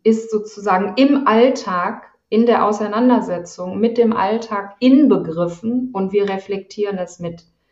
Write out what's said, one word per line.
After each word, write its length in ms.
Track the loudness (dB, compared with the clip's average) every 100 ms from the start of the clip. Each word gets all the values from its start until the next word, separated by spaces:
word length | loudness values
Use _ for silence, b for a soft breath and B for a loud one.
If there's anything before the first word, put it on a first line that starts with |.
ist 280 | 0 0 -2
sozusagen 600 | -6 -6 -8 -2 0 0 2
im 320 | 2 4 4
Alltag, 800 | 4 4 2 -4 -4 -4 -8 -16 _ _
in 160 | 2 2
der 200 | 2 2
Auseinandersetzung 1120 | -2 -4 0 2 2 0 -8 -10 -12 -10 -2
mit 180 | -2 2
dem 160 | 0
Alltag 600 | 2 0 -2 -4 -8 -10 0
inbegriffen 1120 | 4 6 6 2 0 -4 -4 -4 -6 -4 -4
und 180 | -6 -2
wir 140 | 0 -2
reflektieren 680 | -4 -6 -10 -8 -8 -6 -6
es 220 | -10 -10
mit. 260 | -12 -12 _ _ _